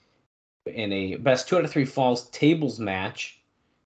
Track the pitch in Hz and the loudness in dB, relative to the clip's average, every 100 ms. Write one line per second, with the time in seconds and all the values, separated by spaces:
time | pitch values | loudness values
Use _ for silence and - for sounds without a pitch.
0 | _ _ _ _ _ _ - 113 104 98 | _ _ _ _ _ _ -12 -6 -4 -4
1 | 95 90 131 127 - 180 156 156 131 - | -4 -2 2 2 2 0 2 0 0 2
2 | 127 120 - - 147 165 139 110 104 92 | 2 2 -4 2 4 4 0 -4 -4 -4
3 | 101 - - - _ _ _ _ | -6 -8 -14 -14 _ _ _ _